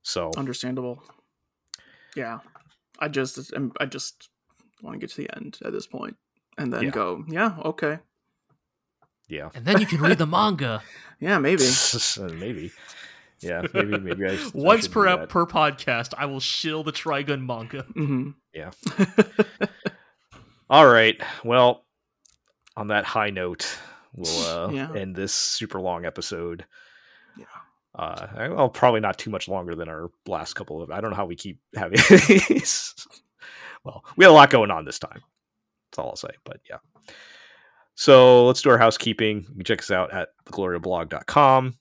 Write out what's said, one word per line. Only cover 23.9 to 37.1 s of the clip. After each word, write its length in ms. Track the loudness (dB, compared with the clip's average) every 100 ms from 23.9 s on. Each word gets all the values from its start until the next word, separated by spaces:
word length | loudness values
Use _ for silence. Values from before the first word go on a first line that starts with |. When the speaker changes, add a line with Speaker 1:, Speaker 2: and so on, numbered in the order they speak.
| -20 _
Speaker 1:
we'll, 320 | -10 -6 -4 -4
uh, 240 | -6 -6
Speaker 2:
Yeah. 220 | -8 -8
Speaker 1:
end 240 | -10 -10 -8
this 180 | -6
super 460 | -4 -4 -6 -8 -8
long 240 | -6 -6
episode. 600 | -8 -10 -12 -10 -10 -12 -16 _ _ _ _ _ _ -20
Speaker 2:
Yeah. 80 | -20 -20 -20 _ _
Speaker 1:
Uh, 320 | -12 -12 -12 -14 -12 -8
well, 140 | -2 -2
probably 320 | 2 0 2
not 180 | -2 -6
too 120 | -8
much 180 | -10 -8
longer 260 | -8 -8
than 140 | -10 -10
our 220 | -12 -14 _ -10
last 280 | -10 -10
couple 280 | -14 -12 -12
of, 80 | -10
I 100 | -8
don't 100 | -6
know 60 | -6
how 100 | -8
we 100 | -10
keep 220 | -16 -18 _
having 240 | -10 -2 0
<laughs> 40 | 8 6 8 4 4
these. 460 | -2 -2 -6 -8 -14 -20 -20 _ _ -20 -20 -20 -18
Well, 200 | -18 -18 -12 8
we 80 |
had 60 | 12
a 40 |
lot 160 | 12 10
going 200 | 6 2
on 140 | -2
this 140 | -6 -12
time. 240 | -14 -16 _ _ _ _ _ _ _
That's 80 | -10
all 100 | -10
I'll 60 | -10
say, 140 | -14 -16
but 160 | -20 -20 _
yeah. 100 | -20 _ _ -20